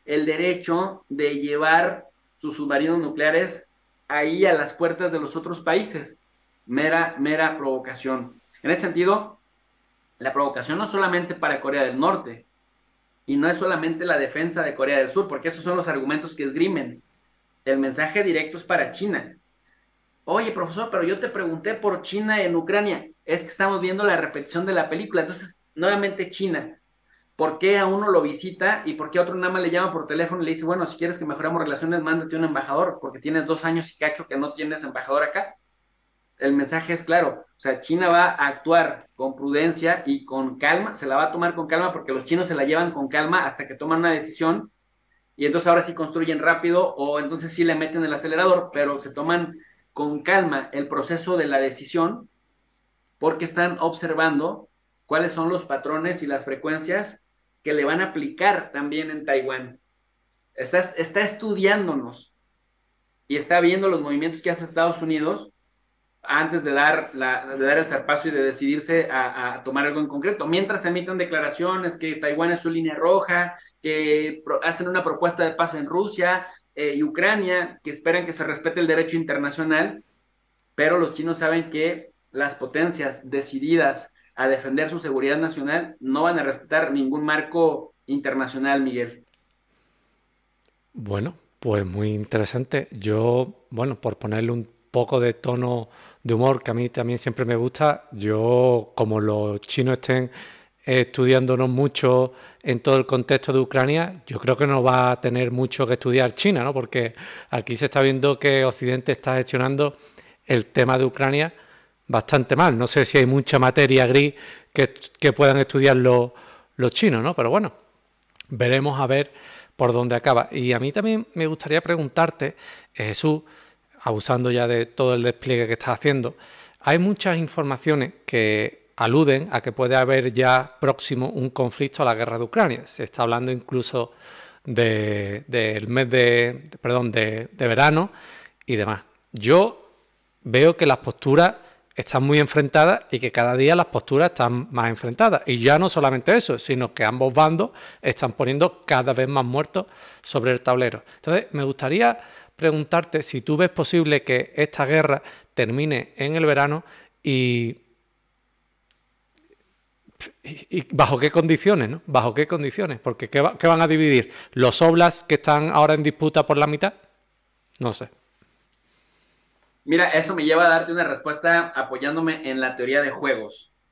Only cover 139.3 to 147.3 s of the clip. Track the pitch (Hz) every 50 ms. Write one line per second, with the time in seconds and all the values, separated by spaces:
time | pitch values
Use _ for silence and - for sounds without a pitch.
139.3 | - 110 104 120 160 180 208 233 - - - _ _ _ _ _ _ _ _ _
140.3 | _ _ - 127 110 127 151 165 165 - 170 139 127 - - 123 - - - 135
141.3 | 143 160 175 185 - - - - _ _ _ _ _ - - - - 131 135 143
142.3 | 147 151 147 - - 156 139 131 - 156 156 175 208 - - - 135 113 127 113
143.3 | - 120 117 123 123 131 135 156 170 180 165 - - 123 - - 135 143 175 170
144.3 | - - 123 117 120 123 - - 131 120 117 113 110 - - 117 120 - 226 220
145.3 | 170 - - - 123 117 113 135 147 165 190 175 - 156 143 135 131 123 - 170
146.3 | 214 240 - - 127 - - - - 127 123 - - - 110 107 123 127 131 131